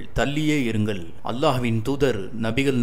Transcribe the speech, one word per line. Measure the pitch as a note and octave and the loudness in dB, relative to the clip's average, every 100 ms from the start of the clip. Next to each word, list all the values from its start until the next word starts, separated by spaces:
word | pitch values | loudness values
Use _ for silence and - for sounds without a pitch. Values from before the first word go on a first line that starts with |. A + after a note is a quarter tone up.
| G2 - | -4 -2
தள்ளியே | A#2+ D3 D3+ D3+ A#2+ | 0 0 2 2 2
இருங்கள். | A2 G#2+ G2+ E2 - - | 0 0 -2 -6 -6 -4
அல்லாஹ்வின் | A#2 D3+ B2+ B2 A2+ | 0 2 2 0 0
தூதர் | G#2+ C3+ C#3 A2 F#2+ A2+ | 0 2 2 0 -4 -4
நபிகள் | A2+ A2+ C#3 B2+ | -2 0 2 2